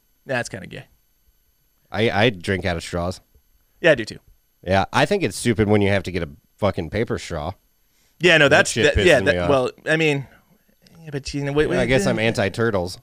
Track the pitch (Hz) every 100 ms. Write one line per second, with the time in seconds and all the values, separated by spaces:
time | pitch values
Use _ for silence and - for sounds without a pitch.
0 | _ _ - 123 117 113 90 - - _
1 | _ _ _ _ _ _ _ _ _ 95
2 | 113 95 120 92 101 92 90 85 - 87
3 | 87 - _ _ _ _ _ _ 170 135
4 | 107 85 - _ _ _ 87 95 - 120
5 | 151 202 135 - 120 107 104 104 98 101
6 | 90 87 78 73 _ _ 101 92 80 95
7 | 80 98 - 80 78 - _ _ _ _
8 | _ _ 175 160 139 156 196 - 147 -
9 | 185 135 95 90 87 135 127 - - 160
10 | 160 139 120 _ _ _ _ _ _ 165
11 | 160 147 - 143 143 143 151 - 120 135
12 | 135 113 113 113 98 117 113 98 90 -